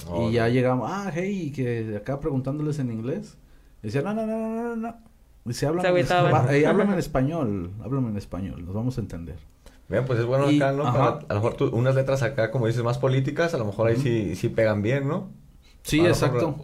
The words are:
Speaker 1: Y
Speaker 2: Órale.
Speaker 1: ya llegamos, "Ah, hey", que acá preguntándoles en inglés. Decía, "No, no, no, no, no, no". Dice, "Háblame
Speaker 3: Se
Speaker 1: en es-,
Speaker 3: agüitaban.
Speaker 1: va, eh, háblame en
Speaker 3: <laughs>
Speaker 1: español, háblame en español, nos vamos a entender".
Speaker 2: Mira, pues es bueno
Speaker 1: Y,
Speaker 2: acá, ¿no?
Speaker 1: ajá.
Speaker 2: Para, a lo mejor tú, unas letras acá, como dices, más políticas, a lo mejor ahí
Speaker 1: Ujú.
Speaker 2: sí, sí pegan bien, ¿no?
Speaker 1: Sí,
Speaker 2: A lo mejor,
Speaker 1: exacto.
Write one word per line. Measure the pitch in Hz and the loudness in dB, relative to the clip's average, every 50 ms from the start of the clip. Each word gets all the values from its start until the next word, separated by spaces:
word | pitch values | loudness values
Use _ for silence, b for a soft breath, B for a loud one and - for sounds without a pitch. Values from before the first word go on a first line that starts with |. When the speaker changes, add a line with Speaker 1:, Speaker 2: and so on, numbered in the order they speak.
| - | -12
Speaker 1:
Y | 85 | -6
Speaker 2:
Órale. | 87 - 117 113 | -4 -2 0 2
Speaker 1:
ya | 113 117 113 117 | 2 2 2 2
llegamos, | 123 131 123 127 127 127 113 135 | 2 2 2 2 2 0 -2 -4
"Ah, | 180 202 202 190 147 | -4 -4 -6 -4 -4
hey", | 170 185 196 208 190 165 139 131 | -4 -2 -2 -4 -4 -6 -6 -4
que | 135 131 120 120 117 110 110 104 | -4 -2 -2 -2 -2 -4 -4 -6
acá | 101 - - 131 131 | -6 -6 -6 -6 -4
preguntándoles | - 160 139 131 131 135 139 151 151 151 143 151 | -4 -2 -2 -2 -2 -2 -4 -2 -2 -4 -2 -2
en | 131 120 | -4 -4
inglés. | 113 110 110 123 156 208 208 - - - b b b b b b b b | -4 -6 -4 -4 -6 -6 -8 -12 -18 -20 b b b b b b b b
Decía, | - 107 104 139 | -10 -4 -2 -2
"No, | 147 196 214 | -2 -2 -4
no, | 220 220 | -4 -4
no, | 220 220 226 | -4 -4 -4
no, | 226 220 226 226 | -4 -6 -6 -6
no, | 233 240 233 | -6 -6 -6
no". | 226 220 240 254 - - - - - - _ - - - | -6 -8 -8 -10 -14 -20 -20 -20 -20 -20 _ -20 -14 -10
Dice, | - 120 - 143 | -8 -6 -2 -2
"Háblame | 139 160 180 | -2 0 0
Speaker 3:
Se | 180 185 | 2 4
Speaker 1:
en | 180 175 170 | 4 4 4
es-, | - | 4
Speaker 3:
agüitaban. | 180 175 175 175 - 156 - | 4 4 4 4 4 4 4
Speaker 1:
va, | 135 135 | 4 4
eh, | 147 151 | 4 6
háblame | - - 196 196 202 196 | 6 4 4 4 4 2
en | 175 | 0
Speaker 3:
<laughs> | 147 | -2
Speaker 1:
español, | - - 135 131 143 170 170 139 107 101 95 85 87 95 110 87 | 0 0 0 0 2 0 -2 -2 -2 -2 -4 -4 -6 -8 -10 -6
háblame | 104 135 139 127 113 | -4 -2 0 0 0
en | 104 | -2
español, | 101 - - - 87 95 85 60 67 85 | -6 -6 -8 -8 -8 -8 -8 -8 -10 -10
nos | 82 92 | -6 -6
vamos | 107 117 127 127 | -4 -2 -2 -4
a | 120 | -4
entender". | 104 92 - 85 85 80 80 - - - - b b b b b - - | -6 -6 -8 -12 -10 -12 -14 -14 -16 -20 -20 b b b b b -10 -2
Speaker 2:
Mira, | 85 107 127 | -2 -2 0
pues | 131 127 110 | 2 0 0
es | 120 | 2
bueno | 117 131 135 143 143 | 2 2 2 4 4
Speaker 1:
Y, | 147 | 4
Speaker 2:
acá, | 147 139 135 | 4 4 2
¿no? | 139 139 147 | 0 0 0
Speaker 1:
ajá. | 127 120 127 | 0 2 4
Speaker 2:
Para, | 131 - - - - - | 2 2 0 -2 -6 -4
a | - | -2
lo | 104 | 0
mejor | 110 117 - | 0 0 0
tú, | - 139 135 - | 0 0 0 2
unas | 113 123 131 131 | 2 2 4 4
letras | 131 131 135 135 135 | 2 2 2 0 0
acá, | 127 110 - - 113 110 | 0 -2 0 0 -2 0
como | - 131 113 113 | 0 0 0 0
dices, | 113 123 | 0 0
más | 117 117 123 | 0 0 0
políticas, | 131 - 165 131 135 131 151 143 160 170 170 | 0 2 2 2 2 0 0 0 0 0 0
a | 165 135 | 0 -2
lo | 110 | -4
mejor | 104 98 110 113 117 | -4 -2 0 2 2
ahí | 117 | 2
Speaker 1:
Ujú. | 127 135 | 2 2
Speaker 2:
sí, | 123 117 113 104 85 90 | 2 0 0 0 -2 -4
sí | - - 117 | -2 -4 -2
pegan | - - 110 110 104 104 | 2 2 2 4 2 2
bien, | 101 110 135 143 139 139 | 2 2 0 0 0 -2
¿no? | 160 190 190 - - - - - - - b b b b | -2 -4 -4 -8 -14 -20 -20 -20 -20 -20 b b b b
Speaker 1:
Sí, | - - 147 151 | -4 0 2 4
Speaker 2:
A | 170 | 4
lo | 175 | 4
mejor, | - - - 131 | 4 4 2 2
Speaker 1:
exacto. | 123 120 - 156 139 - | 2 2 0 0 -2 -6